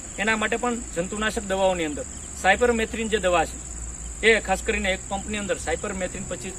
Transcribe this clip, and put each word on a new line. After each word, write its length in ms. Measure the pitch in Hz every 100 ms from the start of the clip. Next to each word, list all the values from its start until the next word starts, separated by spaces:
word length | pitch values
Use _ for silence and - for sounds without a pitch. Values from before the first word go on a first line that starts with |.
| - -
એના 180 | 208 220
માટે 200 | 214 226
પણ 240 | 240 233 - 170
જંતુનાશક 480 | 185 208 214 226
દવાઓની 420 | 196 190 190 180 156
અંદર 200 | 143 - - - -
સાયપરમેથ્રિન 640 | 190 202 240 226 220 220 220
જે 100 | 214
દવા 280 | 180 175 -
છે 120 | - - - - - - - 214
એ 120 | 220
ખાસ 220 | - 185
કરીને 280 | - 208 196
એક 100 | 190 -
પંપની 280 | 196 196 214
અંદર 200 | 196 160
સાયપરમેથ્રિન 640 | 147 165 208 190 180 185
પચીસ 300 | 196 175 190